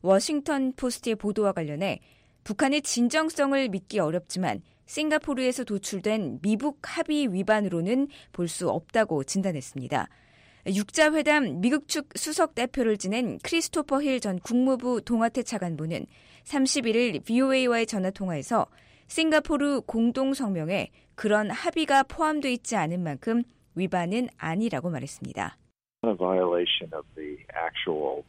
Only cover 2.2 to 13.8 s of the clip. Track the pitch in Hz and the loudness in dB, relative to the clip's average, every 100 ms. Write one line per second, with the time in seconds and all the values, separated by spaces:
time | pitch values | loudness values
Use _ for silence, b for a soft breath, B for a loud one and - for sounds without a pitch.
2.2 | b b - 202 277 294 - - 240 311 | b b -10 0 2 2 0 0 2 2
3.2 | 320 - 277 277 262 190 - 208 156 175 | 0 0 2 2 0 -4 -4 0 0 0
4.2 | 180 180 180 101 b b b - 302 302 | -4 -2 -2 -2 b b b -4 0 0
5.2 | 311 262 254 247 247 202 - 196 196 220 | 0 0 0 -2 -4 -4 -4 -4 -2 -2
6.2 | 170 113 202 214 285 285 - - 311 294 | -2 -4 0 2 0 -4 -10 -4 0 0
7.2 | 269 185 196 214 202 165 170 254 285 B | 0 0 2 2 2 0 0 0 0 B
8.2 | B - 175 - 175 156 - 233 214 156 | B -6 -4 -2 -2 -2 0 0 2 0
9.2 | 135 196 190 156 - 139 123 135 - b | -2 -2 -2 -4 -8 -12 -4 -4 -4 b
10.2 | b b b b - 196 208 - 311 311 | b b b b -2 -2 0 4 4 4
11.2 | 294 302 240 139 220 285 - 311 285 - | 4 2 2 0 2 0 0 -6 -6 -8
12.2 | - 311 320 - 240 - 226 208 185 220 | -6 0 0 0 -4 0 0 0 0 -2
13.2 | 233 107 - 330 330 330 | -2 -4 -2 -2 0 -4